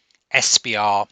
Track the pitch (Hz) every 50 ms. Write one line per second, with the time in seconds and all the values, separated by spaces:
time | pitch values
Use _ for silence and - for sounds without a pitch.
0 | _ _ _ _ _ - - 131 - - - - - 123 110 104 104 104 101 101
1 | 104 -